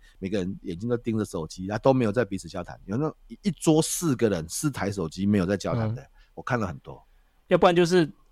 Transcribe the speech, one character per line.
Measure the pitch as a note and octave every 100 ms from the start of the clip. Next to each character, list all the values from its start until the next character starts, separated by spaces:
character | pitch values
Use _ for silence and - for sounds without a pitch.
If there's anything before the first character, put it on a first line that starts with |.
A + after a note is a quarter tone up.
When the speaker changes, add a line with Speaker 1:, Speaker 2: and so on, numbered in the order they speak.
| _ _
Speaker 1:
每 | F#2+
个 | G2+
人 | F2+ -
眼 | - E2+
睛 | A#2
都 | A#2+
盯 | A#2 A2
着 |
手 | G#2 F#2 D#2+
机， | - F#2+
然 | G#2
后 |
都 | C3+
没 | C3 A#2
有 |
在 | G#2 A2+
彼 | F#2+
此 | E2+
交 | F#2
谈。 | E2+ C2 -
有 | A2
那 | D3+ - -
一， | -
一 | G3+
桌 | D#3 - D#3
四 | D#3+ - E3+ B2
个 | A#2
人， | F#2+ D#2
四 | - D3+
台 | C3 F#2
手 | G2 E2
机 | F2+ G2
没 | G#2
有 | F2+
在 | G2+
交 | - A#2+
谈 | A2
的， | A#2+
Speaker 2:
嗯。 | - _ _ -
Speaker 1:
我 |
看 | - B2
了 | G2+
很 | C#2
多。 | - C2 _ _ _ _ -
Speaker 2:
要 | F3+
不 | F#3+
然 | E3+
就 | F3
是 | F3+ D3+ - _